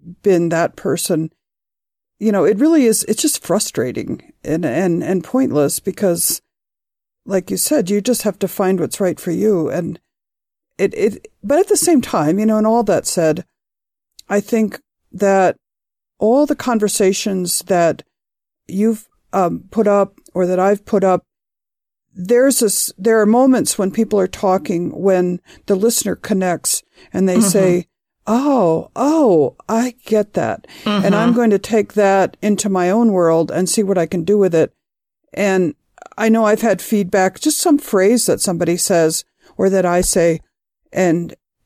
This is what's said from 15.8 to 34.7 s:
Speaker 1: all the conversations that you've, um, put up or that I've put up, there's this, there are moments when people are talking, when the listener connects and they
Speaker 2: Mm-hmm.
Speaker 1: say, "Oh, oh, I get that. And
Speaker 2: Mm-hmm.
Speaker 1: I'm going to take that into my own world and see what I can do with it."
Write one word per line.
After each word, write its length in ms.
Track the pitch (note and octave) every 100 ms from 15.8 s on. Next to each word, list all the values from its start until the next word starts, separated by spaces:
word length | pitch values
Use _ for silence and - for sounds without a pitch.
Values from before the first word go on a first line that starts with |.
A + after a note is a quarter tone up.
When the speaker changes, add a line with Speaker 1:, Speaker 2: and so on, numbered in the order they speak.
| _ _ _ -
Speaker 1:
all 260 | G#3+ B3+ D4
the 80 |
conversations 1040 | - - A3+ G3+ - F#3+ G3 A3 F#3+ F3+ - -
that 380 | F3+ E3+ - - _ _ _ _ _ -
you've, 400 | F#3+ A3 A3 - _ _
um, 320 | G3 F3+ E3 -
put 160 | - G#3
up 260 | G3+ G3 _ _
or 140 | - F3+
that 140 | F3+
I've 240 | F#3+ G3+ -
put 160 | G#3
up, 220 | F#3+ F3+ - _ _ _ _ _ _ _ _
there's 460 | - F3+ A#3+ C4+ C4
this, 320 | A3 - - -
there 220 | G3 A3+
are 60 | G#3
moments 520 | A#3+ C4 B3+ - -
when 120 | G3
people 300 | G3 A3 G#3
are 80 | F#3
talking, 600 | - G3 F#3 - E3+ F3
when 500 | - F#3+ F#3 F3+ F3+ _ - -
the 80 |
listener 400 | G3 A3 - G#3
connects 720 | - - G3+ F#3 E3+ - - - _ -
and 160 | G3 F#3+
they 100 | F3+
Speaker 2:
Mm-hmm. 100 | G#3
Speaker 1:
say, 400 | F#3+ F#3+ F3+ - _ _ _ -
"Oh, 640 | A3+ C#4+ C4+ F3 E3 -
oh, 640 | - C#4 D#4+ C4+ E3+ C#3+ - -
I 260 | A3+ B3 -
get 300 | - G#3+ G#3
that. 320 | - A2+ G2+ - -
And 180 | - G#3 F#3+
Speaker 2:
Mm-hmm. 80 |
Speaker 1:
I'm 180 | G3 A#3
going 180 | A#3+ A#3
to 80 | G3
take 360 | - A3 G#3
that 420 | G#3 G3 G3 F#3 -
into 260 | G#3 G3+ G#3+
my 200 | F#3+ F4
own 220 | A#3 A#3
world 380 | F#3+ E3+ E3 E3
and 180 | D#3 F#3
see 140 | -
what 160 | G3 F#3
I 80 | E3
can 180 | F3+
do 120 | E3 G#3
with 160 | F#3+
it." 180 | E3 D#3